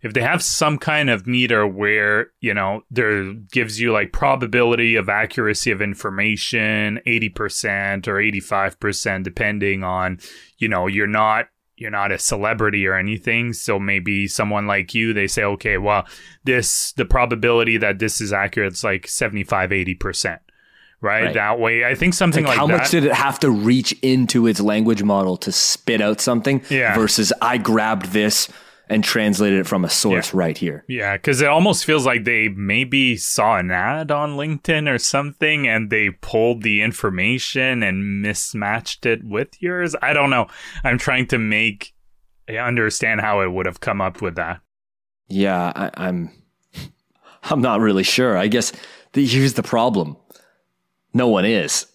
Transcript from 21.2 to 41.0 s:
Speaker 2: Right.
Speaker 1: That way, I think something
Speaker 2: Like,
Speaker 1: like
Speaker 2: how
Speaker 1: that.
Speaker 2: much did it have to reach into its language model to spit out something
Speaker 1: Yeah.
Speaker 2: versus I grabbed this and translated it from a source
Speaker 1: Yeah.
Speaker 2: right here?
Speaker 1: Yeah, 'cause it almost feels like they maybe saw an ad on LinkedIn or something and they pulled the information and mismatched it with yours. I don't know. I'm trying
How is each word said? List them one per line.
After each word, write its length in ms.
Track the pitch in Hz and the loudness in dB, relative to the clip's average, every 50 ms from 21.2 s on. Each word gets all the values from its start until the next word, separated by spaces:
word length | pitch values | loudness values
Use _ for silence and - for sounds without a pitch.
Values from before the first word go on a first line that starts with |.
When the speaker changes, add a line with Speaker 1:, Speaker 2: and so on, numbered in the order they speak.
| 117 | 0
Speaker 2:
Right. 100 | 104 80 | 0 0
Speaker 1:
That 240 | 110 104 104 113 120 | 0 0 0 0 2
way, 260 | 113 113 117 117 120 | 2 2 2 2 2
I 100 | 120 135 | 0 0
think 180 | - 165 180 175 | 2 2 0 2
something 300 | - 190 170 147 160 156 | 4 2 2 4 2 2
Speaker 2:
Like, 60 | 143 | 2
Speaker 1:
like 80 | 123 117 | 2 2
Speaker 2:
how 80 | 147 147 | 2 2
Speaker 1:
that. 100 | 170 170 | 2 2
Speaker 2:
much 120 | 127 - | 2 2
did 140 | 175 170 139 | 2 4 4
it 60 | 143 | 2
have 280 | - - 139 139 135 - | 2 2 0 0 0 2
to 100 | - 139 | 2 2
reach 420 | 117 101 104 117 123 131 113 - - - | 4 4 4 4 4 4 2 0 -4 0
into 440 | - 131 131 131 127 110 - 123 113 | 2 2 4 4 2 2 2 4 4
its 140 | 113 104 98 | 4 2 2
language 420 | 101 107 107 107 110 113 113 104 | 2 2 2 2 2 2 2 2
model 340 | 101 104 101 98 95 92 90 87 | 2 2 2 2 2 0 -2 -4
to 120 | - 98 | -4 -4
spit 500 | 92 - - - - - _ - 117 107 | -2 0 0 0 -2 -2 _ -2 0 2
out 200 | 104 104 107 - | 2 0 0 0
something 420 | - 131 123 117 101 139 139 131 - - | 0 0 0 0 2 0 0 0 -2 -2
Speaker 1:
Yeah. 240 | 139 135 123 113 104 | 0 2 2 2 4
Speaker 2:
versus 380 | 113 110 104 - - 107 90 - - | 4 2 2 2 2 2 0 0 0
I 160 | 110 117 127 120 | 0 0 0 0
grabbed 540 | 101 110 110 110 107 110 110 98 90 92 | 0 2 2 2 2 2 0 -2 -4 -2
this 360 | 92 107 104 107 104 - - - - - - - - _ _ - | 0 2 2 2 2 0 -2 -4 -8 -20 -20 -20 -20 _ _ -2
and 140 | 107 110 | 0 0
translated 560 | 104 - - 117 107 104 101 92 107 101 98 95 | 0 0 0 2 2 2 2 2 2 4 4 2
it 80 | 90 | 2
from 180 | - 101 95 90 | 0 0 0 0
a 60 | 85 | 0
source 420 | - - - 107 95 90 85 - | 0 0 2 2 0 0 -2 -2
Speaker 1:
Yeah. 60 | - 95 | 0 0
Speaker 2:
right 180 | 87 80 78 | 0 0 -2
here? 280 | - 87 85 73 76 _ - | -2 -4 -6 -6 -8 _ -8
Speaker 1:
Yeah, 280 | 127 120 104 101 101 98 | -6 -4 -2 -2 -4 -2
'cause 220 | - 151 139 123 | 0 0 2 2
it 80 | 147 143 | 2 4
almost 360 | 147 160 180 208 175 - - | 4 4 4 4 2 0 0
feels 220 | - 156 151 127 | 2 2 2 2
like 160 | 131 123 120 | 2 0 2
they 240 | 104 120 120 110 110 110 | 0 0 0 2 0 0
maybe 640 | 98 98 101 98 101 117 131 127 131 139 135 127 117 | -2 -4 -2 0 0 0 0 0 0 2 2 2 0
saw 400 | 104 - - - - 107 110 113 | 0 -4 -2 0 2 2 4 4
an 160 | 95 90 90 | 2 2 0
ad 400 | 90 90 95 113 139 156 160 147 | 0 0 0 -2 -2 -4 -2 -2
on 240 | 147 147 151 147 143 | -2 -2 -2 -4 -4
LinkedIn 520 | 139 147 156 156 143 _ - 165 151 151 147 | -6 -4 -4 -6 -4 _ -2 -2 0 0 0
or 80 | 131 | 0
something 680 | 117 - - - 139 143 143 139 _ 160 151 151 147 139 | 0 0 0 -2 -2 -2 -4 -4 _ 0 0 0 2 0
and 240 | 120 110 110 110 104 | 0 0 0 0 0
they 200 | 110 110 104 98 | 0 0 0 0
pulled 520 | 95 _ - - - 113 113 120 120 117 | -2 _ -12 -2 0 2 2 2 2 0
the 200 | 104 113 104 104 | 0 0 2 2
information 1000 | 107 113 - - - 104 95 90 95 110 127 127 - - - 135 131 131 127 120 | 0 0 -2 -2 -4 -2 -2 0 0 0 0 -2 -4 -4 -2 -2 0 0 0 0
and 400 | 107 98 92 95 98 101 98 98 | 0 0 -2 -2 -4 -4 -4 -2
mismatched 840 | 101 104 104 - - - - 110 101 101 107 117 - - - - - | -2 -4 -4 -4 -6 -6 -6 -4 -4 -2 -2 -4 -4 -8 -12 -4 0
it 200 | 123 113 113 - | -2 -2 -2 -4
with 360 | 113 101 107 135 - - - | -6 -4 -4 -4 -6 -8 -8
yours. 360 | 180 175 180 180 175 170 151 - | -6 -4 -4 -2 -4 -4 -4 -2
I 100 | - 135 | 0 0
don't 180 | 147 147 143 139 | 2 2 2 2
know. 160 | 131 123 - - - - - - - - - | 2 0 0 -2 -6 -20 -18 -16 -12 -4 -2
I'm 140 | 127 120 | 0 0
trying 280 | 123 | 0